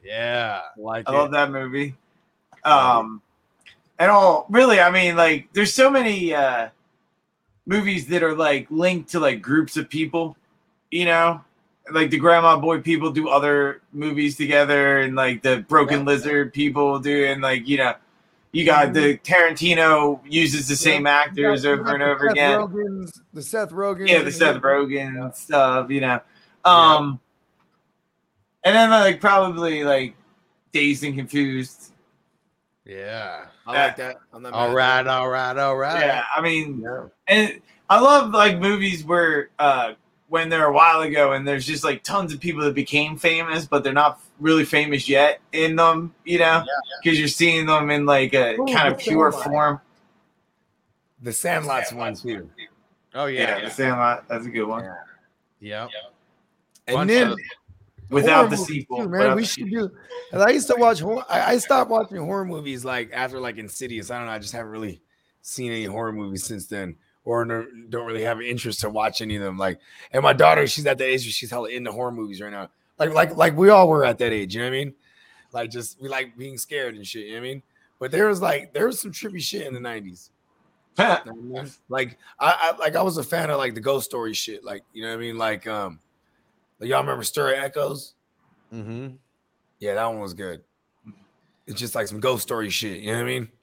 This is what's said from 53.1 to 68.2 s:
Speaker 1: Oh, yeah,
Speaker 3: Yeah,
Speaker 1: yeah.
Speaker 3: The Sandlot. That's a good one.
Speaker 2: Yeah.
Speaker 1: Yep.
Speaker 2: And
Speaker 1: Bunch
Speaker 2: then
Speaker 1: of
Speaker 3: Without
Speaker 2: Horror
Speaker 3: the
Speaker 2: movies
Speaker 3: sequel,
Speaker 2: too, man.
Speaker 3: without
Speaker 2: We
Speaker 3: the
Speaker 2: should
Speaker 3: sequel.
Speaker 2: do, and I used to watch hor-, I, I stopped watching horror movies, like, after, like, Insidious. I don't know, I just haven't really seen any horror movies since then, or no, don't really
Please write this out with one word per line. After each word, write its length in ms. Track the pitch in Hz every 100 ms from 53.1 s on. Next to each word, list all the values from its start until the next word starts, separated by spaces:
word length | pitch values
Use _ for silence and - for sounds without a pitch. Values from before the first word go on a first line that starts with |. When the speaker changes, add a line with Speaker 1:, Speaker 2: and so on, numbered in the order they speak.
Speaker 1:
Oh, 140 | 127 143
yeah, 140 | 131
Speaker 3:
Yeah, 160 | 113 101
Speaker 1:
yeah. 60 | 107
Speaker 3:
The 40 |
Sandlot. 560 | - 131 123 120 120 -
That's 180 | 117 120
a 40 |
good 160 | 113 110
one. 180 | 113 104 90 85 _ _ _ _ _
Speaker 2:
Yeah. 240 | 104 107
Speaker 1:
Yep. 60 | 117 107 107 _ _ _ _ _ _ _ -
Speaker 2:
And 80 | 127
Speaker 1:
Bunch 120 | 180
Speaker 2:
then 180 | 233 240
Speaker 1:
of 80 | 117 - - _ - _ _ -
Speaker 3:
Without 260 | 139 143 156
Speaker 2:
Horror 140 | 214
Speaker 3:
the 60 | 208
Speaker 2:
movies 100 | 170
Speaker 3:
sequel, 300 | 151 123 247
Speaker 2:
too, 120 | 208
man. 100 | 180
Speaker 3:
without 160 | 208 202
Speaker 2:
We 60 |
Speaker 3:
the 60 | 226
Speaker 2:
should 180 | - 208
Speaker 3:
sequel. 220 | 226 202
Speaker 2:
do, 80 | - - 480 -
and 80 | 185
I 60 | 208
used 180 | 285 -
to 80 | 247
watch 220 | 233 208
hor-, 260 | 165 233 -
I, 240 | 175 -
I 40 | 247
stopped 320 | - 269 247
watching 280 | 226 - 190
horror 280 | 156 196 185
movies, 400 | 165 143 131 127
like, 260 | 123 113
after, 260 | 120 127 131
like, 180 | 123 113
Insidious. 540 | 107 - 127 113 95
I 60 | 123
don't 100 | 117
know, 60 |
I 60 | 110
just 140 | 98
haven't 180 | 120 110
really 300 | 110 110 85 _ _ _ _
seen 300 | - - 123
any 140 | 113 107
horror 260 | 104 113
movies 300 | 107 101 95 -
since 220 | 107 92
then, 280 | 104 92 80 _ _ -
or 180 | 117 117
no, 200 | 113 113 117 117
don't 160 | 117 117
really 180 | 113